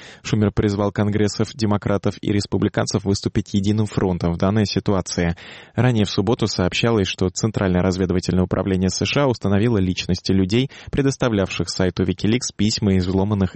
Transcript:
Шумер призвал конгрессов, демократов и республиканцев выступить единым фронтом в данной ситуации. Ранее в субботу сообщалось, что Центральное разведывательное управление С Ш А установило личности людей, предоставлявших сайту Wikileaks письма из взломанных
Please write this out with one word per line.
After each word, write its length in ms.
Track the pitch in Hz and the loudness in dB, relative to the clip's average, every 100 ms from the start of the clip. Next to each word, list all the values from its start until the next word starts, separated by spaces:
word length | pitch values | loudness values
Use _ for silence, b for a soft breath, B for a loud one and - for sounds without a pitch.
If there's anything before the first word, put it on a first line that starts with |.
| B B | B B
Шумер 280 | - 110 101 | -4 0 2
призвал 400 | - 107 101 101 | 2 0 0 -2
конгрессов, 580 | 104 104 104 104 - 107 | 0 0 2 0 0 -4
демократов 600 | - 107 104 - 101 104 - | -2 0 0 0 -2 -2 -4
и 120 | - | -2
республиканцев 760 | 101 - 98 104 - 113 110 101 | -2 0 0 0 -2 -2 -2 0
выступить 480 | 98 - 107 - | -2 0 -4 -2
единым 320 | 101 98 107 107 | -2 0 0 -2
фронтом 480 | - 95 87 85 | 0 0 0 -2
в 40 | 85 | 0
данной 280 | 98 110 98 | 0 2 0
ситуации. 680 | 95 - 95 - - 85 90 B B B - | 0 0 -2 -2 -2 -2 -2 B B B 0
Ранее 300 | 127 113 98 | 2 2 0
в 40 | |
субботу 380 | - 98 127 107 | 0 0 0 0
сообщалось, 600 | - 90 - 117 113 92 | 0 0 2 2 2 0
что 220 | - 92 | 0 -2
Центральное 540 | - 113 - 98 90 | 0 -2 0 2 2
разведывательное 640 | 92 90 90 90 - 90 90 | 2 0 0 0 2 0 2
управление 440 | 98 98 92 92 | 0 0 0 0
С 160 | - 101 | 0 -2
Ш 200 | 143 139 | 2 2
А 20 | |
установило 500 | 113 98 98 120 104 | 0 0 2 2 2
личности 540 | 92 90 - 90 - | 0 -2 -2 -2 0
людей, 400 | 95 92 117 135 B B | 2 2 0 -2 B B
предоставлявших 760 | - 135 - 127 104 92 - 85 | 0 0 0 0 0 0 -2 -6
сайту 340 | - 92 - | 0 0 0
Wikileaks 480 | 92 90 101 120 - - | -2 0 0 0 -2 -2
письма 400 | 104 - 104 95 | 0 2 2 2
из 100 | 90 | 2
взломанных 500 | 95 101 101 92 | 0 0 0 0